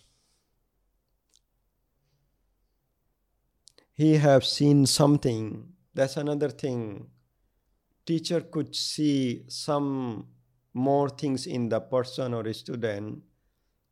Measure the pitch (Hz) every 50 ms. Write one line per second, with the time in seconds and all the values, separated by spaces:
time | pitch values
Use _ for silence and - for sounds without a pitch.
0 | _ _ _ _ _ _ _ _ _ _ _ _ _ _ _ _ _ _ _ _
1 | _ _ _ _ _ _ _ _ _ _ _ _ _ _ _ _ _ _ _ _
2 | _ _ _ _ _ _ _ _ _ _ _ _ _ _ _ _ _ _ _ _
3 | _ _ _ _ _ _ _ _ _ _ _ _ _ - _ _ _ _ _ -
4 | 151 156 156 151 147 147 139 131 - - - - 147 147 143 143 135 127 - -
5 | 147 143 147 143 - 131 113 110 110 104 107 110 113 - - _ _ _ - 131
6 | 135 135 - 160 143 147 147 147 147 135 123 - - 135 123 120 113 107 98 -
7 | 120 - _ _ _ _ _ _ _ _ _ _ _ _ _ _ _ _ _ _
8 | - - 165 160 165 - 175 160 165 - - 160 135 120 - - - - - -
9 | 151 147 143 135 131 123 117 120 123 - - - - - 147 143 143 139 135 135
10 | 127 120 110 101 120 - _ _ _ _ _ _ _ _ - 123 127 139 139 143
11 | 143 135 127 - 156 143 131 123 - 180 147 123 120 110 113 113 113 - 127 127
12 | 120 - - - 131 123 120 113 107 113 107 - - - 143 117 110 110 104 101
13 | 104 107 120 147 - _ _ _ _ _ _ _ _ _ _ _ _ _